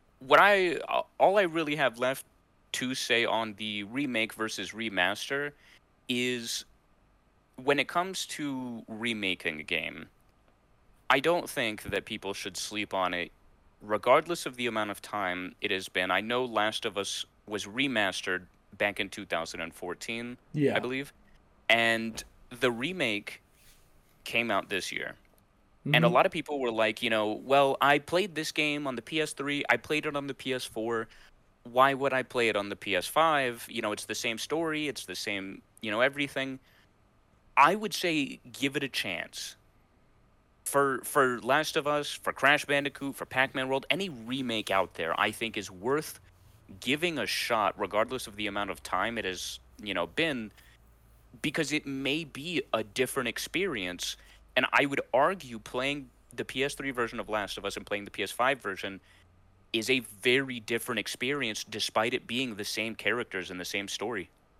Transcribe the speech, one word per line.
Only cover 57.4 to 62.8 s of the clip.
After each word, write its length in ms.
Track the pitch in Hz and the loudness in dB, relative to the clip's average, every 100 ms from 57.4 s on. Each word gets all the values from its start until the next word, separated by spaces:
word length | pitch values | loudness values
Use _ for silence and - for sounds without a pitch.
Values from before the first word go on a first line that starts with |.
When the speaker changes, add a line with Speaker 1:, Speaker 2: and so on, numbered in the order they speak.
| 98 - | -2 -6
Speaker 1:
of 60 | 98 | -6
Us 120 | 101 | -6
and 80 | 95 | -4
playing 200 | 101 98 | -6 -6
the 60 | |
P 120 | - | -6
S 80 | 98 | -4
five 300 | - 127 139 | 0 0 0
version 380 | 104 92 101 95 - - _ _ _ _ _ | -4 -6 -8 -10 -16 -20 _ _ _ _ _
is 180 | 113 107 | -2 2
a 80 | 131 | 0
very 600 | 113 98 127 131 135 123 | -2 -2 2 4 2 -6
different 380 | 107 117 - 113 | -4 -4 -2 -4
experience, 680 | - - 123 143 120 104 | -4 -4 -4 -2 -4 -6
despite 520 | - 107 - 110 117 123 | -8 -6 -2 2 2 0
it 100 | - | -2
being 300 | 120 131 101 | -4 -4 -4
the 100 | 101 | -6
same 300 | - | -4